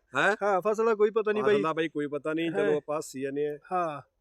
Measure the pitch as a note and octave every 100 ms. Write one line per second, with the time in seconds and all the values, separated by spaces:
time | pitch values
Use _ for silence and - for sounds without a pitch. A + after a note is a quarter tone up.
0 | _ C3+ F3+ G3+ G3+ F#3 G#3 G#3 A3+ G#3+
1 | G#3+ G#3+ G#3 G#3+ G#3+ G3 D#3 D#3 E3 D3+
2 | D3 C#3+ D#3 D#3+ E3 F#3+ G3+ D3 - D3+
3 | - C3 C#3 C#3+ D3 D3 - F#3 E3 C#3+
4 | - _